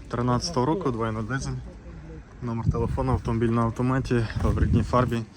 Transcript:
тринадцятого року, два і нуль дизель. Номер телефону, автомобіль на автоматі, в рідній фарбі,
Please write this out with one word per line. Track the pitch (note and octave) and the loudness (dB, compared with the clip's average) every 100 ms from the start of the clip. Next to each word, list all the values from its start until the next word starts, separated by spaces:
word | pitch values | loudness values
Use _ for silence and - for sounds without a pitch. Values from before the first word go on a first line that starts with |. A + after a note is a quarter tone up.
| - | -8
тринадцятого | A#2+ B2 B2 - B2+ B2+ | -2 0 0 0 0 2
року, | F3 D#3 | 2 0
два | A2+ A2+ | -2 -2
і | |
нуль | A2 | -2
дизель. | A2 C3+ C3+ B2+ - - - E3 D#3+ D#3+ - - | -4 -4 -4 -6 -10 -14 -16 -16 -14 -16 -16 -10
Номер | B2 A2+ A2+ | -6 0 2
телефону, | A#2 A2+ - C3 | 2 0 0 0
автомобіль | A#2+ B2 A2+ A#2 | 0 0 0 2
на | A#2 | 2
автоматі, | A#2 A#2 B2+ C3 B2+ B2 A2+ - | 2 0 0 0 2 0 0 0
в | - - | 0 2
рідній | G#2 A#2+ | 4 4
фарбі, | A2 B2 A#2+ A#2+ A2 | 4 2 2 0 -4